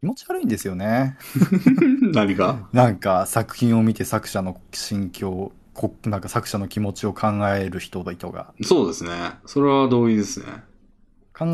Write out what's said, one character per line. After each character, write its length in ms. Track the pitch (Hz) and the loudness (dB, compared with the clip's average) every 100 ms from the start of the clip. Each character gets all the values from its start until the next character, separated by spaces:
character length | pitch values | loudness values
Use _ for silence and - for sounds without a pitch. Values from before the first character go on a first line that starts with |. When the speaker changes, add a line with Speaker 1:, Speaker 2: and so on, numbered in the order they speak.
Speaker 1:
気 60 | 156 | -6
持 80 | |
ち 100 | 262 - | -6 -6
悪 120 | 370 | -4
い 40 | |
ん 40 | 330 | -2
で 80 | - | -2
す 80 | 98 | -4
よ 80 | |
ね。 420 | 90 101 117 135 135 - - - 185 | -6 -2 0 0 -4 -8 0 2 4
Speaker 2:
<laughs> 500 | 254 262 320 269 226 | 4 4 4 4 4
何 240 | 147 101 95 | 4 2 2
が？ 320 | 92 120 101 | 0 0 0
Speaker 1:
な 180 | 120 123 | 4 6
ん 80 | 95 | 4
か 280 | 101 92 98 | 2 2 2
作 300 | - 110 - | -2 -4 0
品 220 | 120 113 | 2 4
を 40 | |
見 120 | 110 | 4
て 100 | 110 | 2
作 240 | - 110 - | -2 -2 -2
者 140 | 104 | -6
の 180 | 92 90 - | -6 -8 -14
心 380 | - - 101 98 | -12 -6 -4 -4
境、 420 | - 98 92 98 - _ | -6 -6 -6 -8 -12 _
こ-、 200 | - 107 - - | -6 -6 -4 -4
な 100 | 101 | -4
ん 20 | |
か 80 | 90 | -2
作 200 | - - | -4 -4
者 100 | 104 | -6
の 100 | 95 | -4
気 120 | - | -4
持 120 | 104 | -4
ち 140 | 95 107 | -2 -6
を 60 | |
考 140 | 95 110 104 101 | -2 0 0 0
え 200 | 101 95 | 0 -2
る 120 | 90 | -6
人 240 | - 98 90 | -10 -8 -8
々 260 | 87 87 | -8 -12
が。 200 | - - - | -12 -16 -10
Speaker 2:
そ 220 | - 175 | 2 4
う 20 | 98 | 4
で 60 | |
す 100 | 80 | -2
ね。 60 | 85 - 120 - - | -8 -8 -8 -12 -6
そ 160 | - | 0
れ 60 | 143 | 2
は 200 | 139 135 | 4 4
同 200 | 120 117 | 4 4
意 80 | 110 | 2
で 60 | |
す 160 | 101 - | 0 -6
ね。 60 | - - - _ _ _ _ _ _ | -12 -18 -20 _ _ _ _ _ _
Speaker 1:
考 140 | - 165 | -6 -2